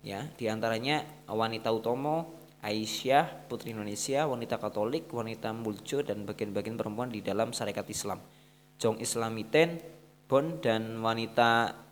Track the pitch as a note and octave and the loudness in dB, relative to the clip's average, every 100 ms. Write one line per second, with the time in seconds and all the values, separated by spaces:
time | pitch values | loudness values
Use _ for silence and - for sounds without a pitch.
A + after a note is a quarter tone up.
0 | G#2+ G2 D3 - A2+ A2 A2+ A2+ C3 D3+ | -8 -8 -8 -4 -2 0 2 2 2 0
1 | - - - A2 A2+ A2+ A2+ A2+ A2+ B2 | -2 -14 -4 0 0 0 0 2 2 0
2 | D3 D#3+ E3 - - - G#2+ G#2+ G#2+ - | 2 0 -2 -12 -20 -10 -2 -2 -2 -2
3 | B2+ C#3 E3 - - A#2+ - A2 G#2 G#2 | 6 6 6 -4 -10 -8 -6 -6 -4 -4
4 | - C3+ D3+ B2 A2+ A2+ G#2+ - G#2+ D#3 | 0 2 2 0 -2 -2 -2 0 0 -2
5 | E3 A#2+ A2+ A2 A2+ A2+ A2 G2+ - C#3 | -4 -6 -6 -4 -4 -4 -4 -6 -2 -2
6 | C#3 G#2 G#2 G#2 G#2 G2+ G#2+ A2+ G#2+ G#2 | -2 -4 -6 -4 -2 -2 -4 -4 -4 -2
7 | B2+ A2 G2+ G2 A2+ A#2 G#2 G2+ G2+ G#2+ | -4 -4 -2 0 0 -2 -4 -4 -6 -6
8 | G#2 F#2+ - - - - _ - A#2 A2 | -6 -6 -10 -20 -20 -20 _ 0 0 2
9 | A#2 A#2 A2+ A2 A2 D#3 E3 E3+ - - | -2 -2 -2 -2 4 6 6 2 -12 -18
10 | - - - C3+ D#3 - A#2+ A2 A2+ A2+ | -20 -20 2 4 4 0 2 2 0 -2
11 | A2+ A2+ A2+ - A#2 A#2 A2+ - - | 0 0 0 4 6 6 4 -2 -16